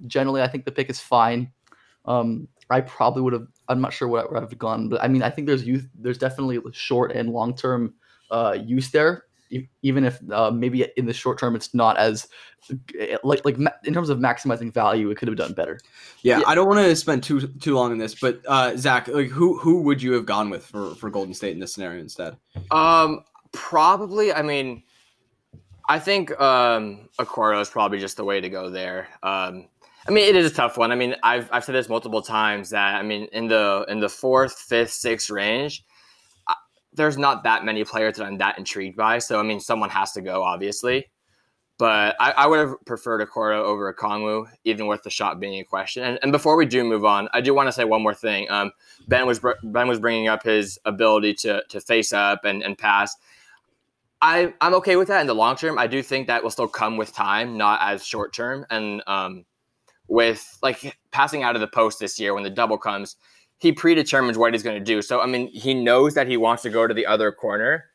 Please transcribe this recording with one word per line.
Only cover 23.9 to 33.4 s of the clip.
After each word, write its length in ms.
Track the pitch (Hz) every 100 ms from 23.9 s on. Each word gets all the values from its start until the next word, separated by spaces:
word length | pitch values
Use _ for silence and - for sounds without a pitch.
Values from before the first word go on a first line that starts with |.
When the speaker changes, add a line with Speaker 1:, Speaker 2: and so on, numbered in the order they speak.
| 190 208 202 214
Speaker 3:
I 100 | 151
mean, 400 | 151 143 131 120 _ _ _ _ _ _ _ - _ - -
I 100 | 156
think, 400 | 185 202 170 -
um, 720 | 135 127 120 113 107 101 - -
Okoro 420 | 120 - 107 104
is 80 | 104
probably 280 | 117 101 101
just 200 | 98 -
the 60 |
way 180 | 101 98
to 60 | 92
go 180 | 95 92
there. 400 | 92 92 92 92 -
Um, 460 | 95 95 92 92 - _ _ _ -
I 40 |
mean, 160 | 214 208
it 100 | 185
is 140 | 165
a 40 |
tough 240 | 151 120 -
one. 120 | 117
I 40 |
mean, 220 | 123 123 -
I've, 280 | 113 123 113
I've 120 | 120
said 100 | 131
this 160 | 131 120
multiple 320 | 113 117 107
times 480 | 104 110 107 101 98
that, 240 | 107 101
I 80 | 101
mean, 220 | 104 104 107
in 180 | 110